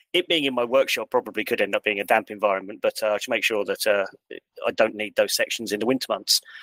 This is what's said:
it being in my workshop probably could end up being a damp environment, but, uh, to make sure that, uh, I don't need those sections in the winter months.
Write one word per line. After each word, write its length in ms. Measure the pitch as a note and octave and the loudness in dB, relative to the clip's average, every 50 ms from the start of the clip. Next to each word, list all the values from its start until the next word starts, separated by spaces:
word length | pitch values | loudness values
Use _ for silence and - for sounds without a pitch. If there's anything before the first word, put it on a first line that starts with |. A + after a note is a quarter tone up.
| _ _ - | _ _ -2
it 160 | F3+ - - | -2 0 2
being 160 | E3+ D#3+ C#3+ | 0 0 0
in 100 | C#3 B2+ | 0 0
my 100 | B2 A#2+ | 0 0
workshop 440 | A#2 B2+ C3+ C3 - - A#2+ A2 - | 2 4 2 2 2 0 -4 -4 0
probably 340 | - B2 - G#2+ G2 G#2+ G#2 | 0 0 0 -2 -4 -4 -2
could 180 | - A#2+ - G#2 | -2 0 0 0
end 120 | G2 F#2+ | 0 0
up 100 | - - | 0 0
being 140 | G#2+ G#2 G2+ | 0 -2 0
a 40 | G2+ | 2
damp 260 | - A#2+ A2 - - | 2 2 2 2 -2
environment, 500 | G#2+ G2+ G#2+ G2+ F#2+ F#2+ F#2+ G2 A2 - - | -6 0 0 2 2 0 -2 -8 -8 -2 -2
but, 200 | G#2+ - - A2 | -2 0 0 0
uh, 160 | G#2+ G#2 G2+ | 0 0 0
to 120 | - - | -2 -2
make 120 | A#2+ A2 - | -2 0 0
sure 220 | - A2+ G#2 G2 | 0 0 0 -2
that, 220 | F#2+ G2 - - | -2 -2 -2 0
uh, 180 | A2 G2+ G2+ F#2+ - - - _ - - - _ _ _ - - | 0 2 2 0 -4 -8 -18 _ -18 -18 -18 _ _ _ -6 -4
I 40 | A#2+ G#2+ | -2 2
don't 220 | - A2+ A2 G#2+ | 2 2 2 2
need 200 | G#2 G#2 G2+ - | -4 -8 -4 2
those 180 | - G#2 G2+ - | 2 2 2 2
sections 380 | - A2 - - - A2+ F#2+ G2+ | -2 -2 -2 -4 -6 -4 -4 -4
in 80 | G#2 | -2
the 60 | A2 | 0
winter 200 | A#2 C3+ B2+ - - | 0 0 0 -2 -4
months. 320 | G#2+ F#2+ G#2+ - - - - - - - | -6 -4 0 0 0 0 0 -4 -20 -16